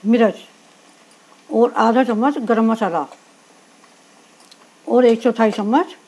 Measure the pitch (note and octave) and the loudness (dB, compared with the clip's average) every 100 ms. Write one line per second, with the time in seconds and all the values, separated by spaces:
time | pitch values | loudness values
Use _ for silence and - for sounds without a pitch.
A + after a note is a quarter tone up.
0 | G3+ A#3 A3 - - _ _ _ _ _ | 0 2 2 0 -16 _ _ _ _ _
1 | _ _ _ _ _ A3 A#3+ - A3+ A#3 | _ _ _ _ _ 0 0 2 0 2
2 | B3+ G#3+ B3+ D4 A3+ A3+ A3+ A3+ G3 E3+ | 0 0 -2 -2 -2 0 0 0 -4 -4
3 | C#3 - _ _ _ _ _ _ _ _ | -8 -14 _ _ _ _ _ _ _ _
4 | _ _ _ _ - - _ _ - A#3+ | _ _ _ _ -20 -20 _ _ -2 2
5 | B3 A3+ A#3+ A3+ A3 G#3 G#3 C4 F4 - | 4 2 -2 0 -2 -2 -2 -2 -2 -10